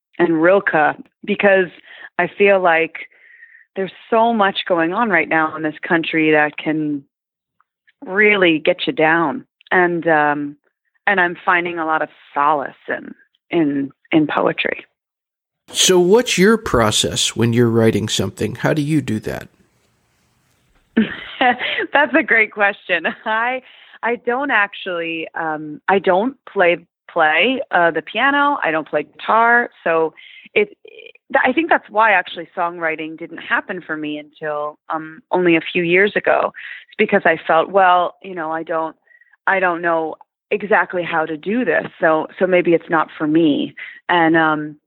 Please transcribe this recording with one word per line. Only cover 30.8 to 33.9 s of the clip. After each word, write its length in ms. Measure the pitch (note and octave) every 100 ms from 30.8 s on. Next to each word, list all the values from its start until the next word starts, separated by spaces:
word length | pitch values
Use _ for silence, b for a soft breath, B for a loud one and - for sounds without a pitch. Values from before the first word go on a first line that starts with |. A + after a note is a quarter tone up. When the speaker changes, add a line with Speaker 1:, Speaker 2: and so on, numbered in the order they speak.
| - - - - _ C4+
Speaker 1:
I 100 | B3+
think 160 | B3+ D#4+
that's 180 | D#4+ -
why 240 | G#3 A3
actually 360 | F#3+ F#3 F#3+ E3
songwriting 640 | - F3 F3 E3 D#3+ D#3 D#3+
didn't 220 | E3 E3
happen 420 | - A#3+ D4 F#3
for 160 | D#3+